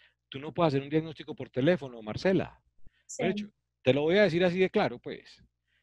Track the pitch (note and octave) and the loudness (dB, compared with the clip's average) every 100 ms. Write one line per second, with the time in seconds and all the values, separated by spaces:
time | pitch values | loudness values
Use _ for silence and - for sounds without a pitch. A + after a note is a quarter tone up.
0 | _ _ - C3+ D3+ E3 E3 C3+ C#3 D#3 | _ _ -18 -14 -8 0 2 2 0 -2
1 | D#3+ D3+ D#3 D3+ B2+ - C#3 F3+ C3+ A#2+ | -2 -8 -14 -12 -8 0 2 2 -2 -12
2 | G#2+ G#2+ F3+ F#3 - - _ - - _ | -10 -2 2 2 0 -8 _ -20 -20 _
3 | - - F3 G#3 G#3 _ _ _ B2+ C3 | -14 -4 -2 -2 -6 _ _ _ 2 2
4 | D3+ F#3+ G3+ E3 F#3 F3+ F#3 G#3+ D#3 A#2+ | 4 4 4 4 2 2 0 2 0 -4
5 | D3+ A2 - - _ _ _ _ | -12 -14 -16 -20 _ _ _ _